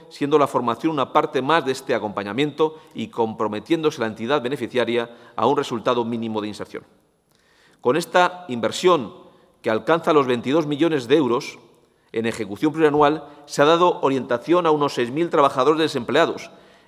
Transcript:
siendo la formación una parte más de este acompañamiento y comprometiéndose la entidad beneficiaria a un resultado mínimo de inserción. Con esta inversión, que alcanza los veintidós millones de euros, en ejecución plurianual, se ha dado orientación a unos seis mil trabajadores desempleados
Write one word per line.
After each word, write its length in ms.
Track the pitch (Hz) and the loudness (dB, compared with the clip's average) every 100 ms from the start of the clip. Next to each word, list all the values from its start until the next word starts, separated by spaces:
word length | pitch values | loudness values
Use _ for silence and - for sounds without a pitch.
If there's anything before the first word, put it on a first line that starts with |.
| - | -20
siendo 300 | - 143 147 | -6 2 2
la 80 | 135 | 2
formación 440 | 131 120 113 160 | 0 -2 -2 -2
una 220 | 147 123 | -2 0
parte 300 | 185 156 135 | 0 0 -2
más 200 | 135 165 | 0 0
de 80 | 131 | 0
este 220 | 127 - | -4 -2
acompañamiento 880 | 117 107 101 101 113 147 143 156 156 - - | -2 -2 -6 -4 -2 -2 0 -2 -2 -14 -10
y 140 | 113 | -6
comprometiéndose 920 | 120 113 110 107 104 104 165 151 143 | -2 -4 -2 -4 -4 -2 -2 0 -2
la 60 | 113 | -4
entidad 340 | 90 113 143 | -4 -4 -2
beneficiaria 760 | 120 143 107 120 113 117 117 - - - | -2 -6 -4 -2 -2 -2 -4 -10 -14 -2
a 100 | 113 | 0
un 100 | 143 | 0
resultado 480 | 135 117 127 120 | -2 -4 0 0
mínimo 380 | 117 117 113 107 | -2 -4 -4 -6
de 60 | 107 | -6
inserción. 360 | 101 95 - - _ _ _ _ _ _ _ _ _ | -8 -12 -14 -18 _ _ _ _ _ _ _ _ _
Con 160 | 123 151 | 0 0
esta 500 | 170 185 175 - - | 2 2 2 0 -10
inversión, 680 | 120 110 - 180 165 98 - - _ _ _ | -4 -4 0 2 2 0 -14 -20 _ _ _
que 80 | 113 | -4
alcanza 440 | 110 147 165 170 | -2 0 0 2
los 120 | 151 127 | 2 2
veintidós 400 | 120 123 156 147 | 0 0 0 0
millones 420 | 143 165 151 117 | -2 0 0 2
de 80 | 156 | 2
euros, 440 | 127 123 - - - _ _ _ _ | 2 0 -4 -14 -20 _ _ _ _
en 140 | 113 113 | -6 -4
ejecución 460 | 110 98 101 151 | -6 -8 -4 -2
plurianual, 540 | 151 151 147 147 156 - - - | 2 2 4 2 2 -6 -20 -6
se 160 | - | 2
ha 40 | 147 | 4
dado 340 | 170 180 - | 6 4 2
orientación 640 | 143 135 110 120 - 175 170 | 0 -2 -2 -4 2 2 4
a 60 | |
unos 240 | 151 143 - | 2 0 -2
seis 160 | 120 | -2
mil 180 | 143 170 | -2 0
trabajadores 500 | 165 139 135 131 160 | 4 4 4 2 2
desempleados 720 | 151 135 110 139 147 - - - - _ | 0 -2 0 2 2 -2 -12 -20 -20 _